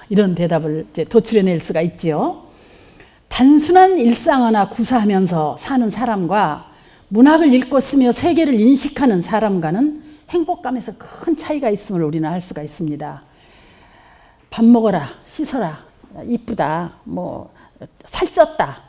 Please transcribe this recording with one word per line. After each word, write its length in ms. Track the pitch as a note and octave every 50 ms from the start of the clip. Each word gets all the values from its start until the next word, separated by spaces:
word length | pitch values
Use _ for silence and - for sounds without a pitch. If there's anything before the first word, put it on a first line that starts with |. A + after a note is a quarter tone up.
| - -
이런 260 | G#3+ G3 G#3 F#3+ F3
대답을 520 | E3 F3 E3 E3+ D#3 D#3 D#3 D3+ D#3 D#3+ -
이제 140 | - E3+ D#3
도출해낼 560 | - - A#3 G#3+ - A3+ G#3+ F#3+ F#3+ F3+ D#3+
수가 200 | - - F3+ D#3+ D#3+
있지요. 600 | E3+ - - - E3 D3 D#3 A3 E4 F#4+ - - - _ _ _ _ _ - - _ _ - - _ _ _ _ -
단순한 720 | - - B3 C4+ D4+ D4 D4+ D#4 F4 F#4 F#4 F#4+ F#4+ E4+
일상어나 680 | A#3 A#3 A#3 - - E4 D4 C4 B3 A3+ A3 G#3+ G3 G3+
구사하면서 880 | - - A3+ - C4 A#3+ G#3 G#3 G3+ F#3+ F#3+ F3 F3 D#3+ D#3 D3+ B2 -
사는 300 | - - C#4 B3+ A#3+ G#3+
사람과 760 | - G3 B3 A#3 A3 G3 F3+ D#3+ F#3+ G#3+ G3 D#3 D3 - - - - _ _ _ _ _ _ -
문학을 440 | G3 G#3+ B3+ D4 D#4 D#4+ E4+ D4 B3
읽고 240 | B3+ B3 - C#4+ C4+
쓰며 320 | - - - C#4 B3+ A#3+
세계를 440 | A#3 - - F4 E4 E4 D#4+ D4+ C4 G#3+
인식하는 600 | G#3+ B3 C#4 - - C#4+ - - C#4 C4 G#3 F3
사람과는 840 | E3+ F3 G#3 G#3 A3 G#3 G3 F3+ D#3 D#3 E3+ G#3+ C#4 D4+ D4+ D4+ - - - - _ -
행복감에서 640 | - F4 D#4+ - F4 E4+ - B3+ B3+ A#3+ - - F#3 -
큰 380 | - - - - - F4 D#4+
차이가 340 | D4+ - - D4+ C#4+ C4 A3+
있음을 320 | G#3 G3+ - - G3 F3 E3
우리는 260 | D3+ D#3 D#3+ D#3 D3+
알 120 | E3+ F#3
수가 220 | F3 - D#3+ D#3 D3
있습니다. 600 | D3+ - - E3+ D3+ D3 C#3+ D3+ D3 D3 C#3 - _ _ _ _ _ _ _ _ _ _ _ _ _ _ _ _ _ _ _ _ _ _ _ _ _
밥 140 | - - A3+
먹어라, 420 | A3+ A#3+ A#3 A3 G#3+ F#3 E3 C#3+ A#2 - - _
씻어라, 520 | - - - D#4 - - C4+ G#3 D#3+ D3+ - - _ _ _ _ - - - -
이쁘다, 680 | A3+ A#3+ - - - G#3+ F3+ D#3 C#3+ D#3 E3 F3 - - _ -
뭐 460 | - E3 F3+ F3+ - - - - - _ _ - _ _ - - - _ _ -
살쪘다 680 | - - - F#4+ - - G4 D#4 D#4+ D#4 - F3 C3+ C3 - -